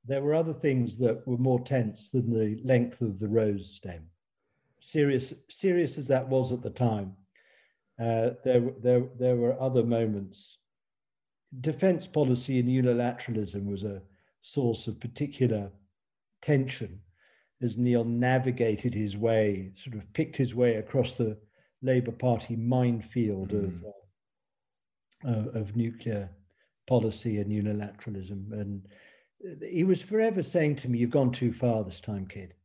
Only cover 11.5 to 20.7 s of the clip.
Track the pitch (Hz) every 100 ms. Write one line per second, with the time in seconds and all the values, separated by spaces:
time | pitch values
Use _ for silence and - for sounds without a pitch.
11.5 | 131 139 - 190 175 - 151 135 123 131
12.5 | 127 123 131 123 120 120 120 - 107 95
13.5 | 101 101 95 104 98 - _ _ _ -
14.5 | 147 120 110 - - 120 - 143 - 123
15.5 | 107 98 - _ _ _ _ _ _ -
16.5 | 143 131 - 101 92 - _ _ _ _
17.5 | _ 123 117 123 120 117 117 123 131 127
18.5 | 120 113 104 123 104 107 101 113 110 107
19.5 | 98 95 - 135 110 90 - 131 - 131
20.5 | 117 123